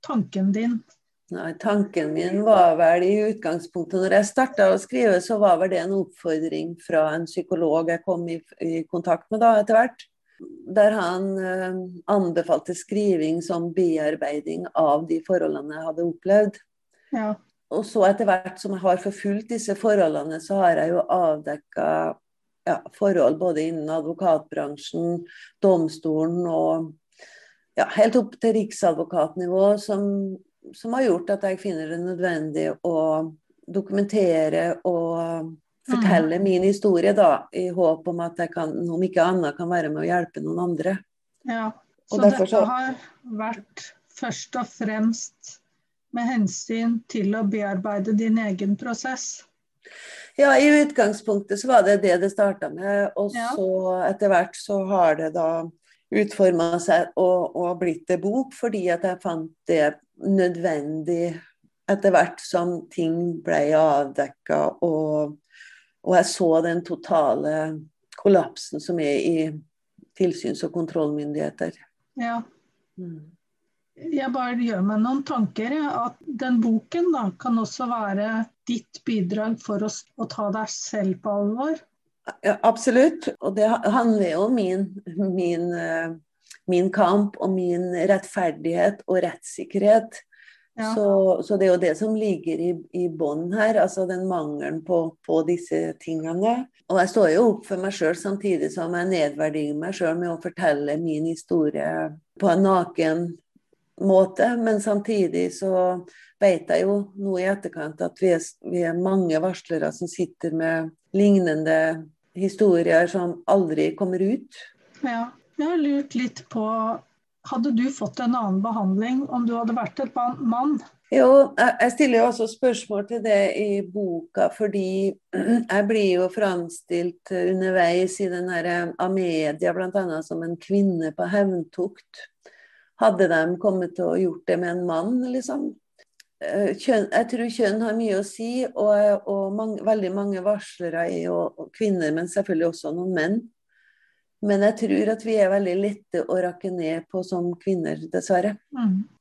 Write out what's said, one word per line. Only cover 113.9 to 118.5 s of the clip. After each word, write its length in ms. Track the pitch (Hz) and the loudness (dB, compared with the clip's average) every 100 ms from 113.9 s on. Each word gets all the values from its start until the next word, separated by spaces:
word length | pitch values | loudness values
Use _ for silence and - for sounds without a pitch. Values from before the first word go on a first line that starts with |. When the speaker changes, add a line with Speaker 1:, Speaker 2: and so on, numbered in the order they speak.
Speaker 2:
kommer 260 | 160 190 185 | -2 -4 0
ut. 380 | 190 240 - - - _ _ _ | 0 0 -6 -20 -20 _ _ _
Speaker 1:
Ja, 340 | 262 233 240 - _ | -6 -4 -8 -12 _
jeg 160 | - 302 | -6 -2
har 100 | 349 | 0
lurt 320 | 285 277 277 | 0 -2 -2
litt 300 | 240 254 - - | -4 -6 -8 -10
på, 180 | 226 214 226 220 226 _ _ _ _ | -6 -2 -2 -4 -6 _ _ _ _
hadde 280 | - 254 262 | -8 -4 0
du 140 | 226 254 | 0 0
fått 320 | 277 202 - | -2 -8 -4
en 160 | 247 247 | -2 0
annen 240 | 214 | 0